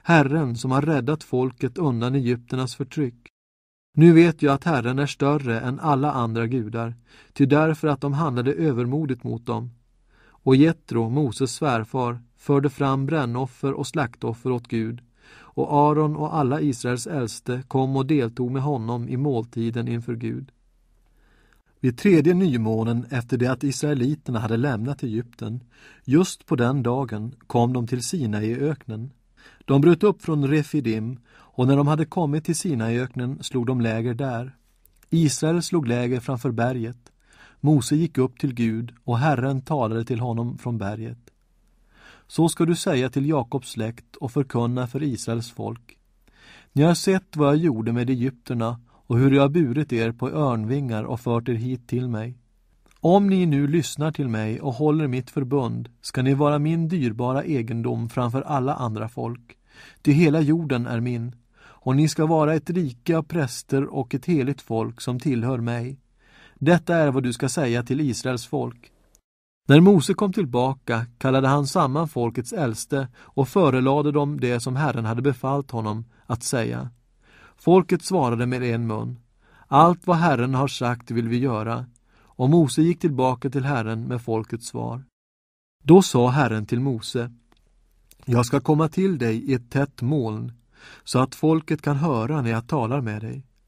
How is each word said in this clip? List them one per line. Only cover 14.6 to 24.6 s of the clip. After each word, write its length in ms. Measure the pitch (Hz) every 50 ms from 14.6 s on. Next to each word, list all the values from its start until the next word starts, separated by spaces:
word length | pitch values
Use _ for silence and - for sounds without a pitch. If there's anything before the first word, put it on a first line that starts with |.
| 117 -
Gud, 340 | - 113 113 113 117 120 - _ _ _ _ _
och 420 | - - - - _ - 139 - 151
Aron 420 | 143 147 147 151 147 156 151 151
och 200 | 156 151 151 165
alla 260 | 160 143 123 131 156
Israels 460 | 151 147 127 - - 123 123 120 117 -
äldste 560 | 175 143 123 110 - - - - 123 127 135 -
kom 280 | - 135 131 131 135
och 100 | 135 131
deltog 460 | 131 160 147 123 113 117 - 127 120
med 100 | 127 135
honom 480 | 131 147 147 123 110 113 120 120 120 127
i 80 | 131 123
måltiden 720 | 139 147 135 117 110 117 - 120 113 117 113 117 117 123
inför 280 | 117 117 117 - 120
Gud. 360 | 113 120 113 117 127 135 135 _ _ _ _ _ _ _ _ _ _ _ _ _ _ _ _ _ _ _ _ _ _ _ _ _ _
Vid 180 | - 127 123 -
tredje 360 | - 202 190 160 139 165 180
nymånen 720 | 180 190 175 127 120 113 110 113 110 113 117 117 117 120 120
efter 280 | 139 123 117 - 135 120
det 100 | 123 123
att 160 | 131 131 -
israeliterna 760 | 139 131 - - 147 147 135 120 131 151 - - - 123 113
hade 180 | 113 110 113
lämnat 460 | 113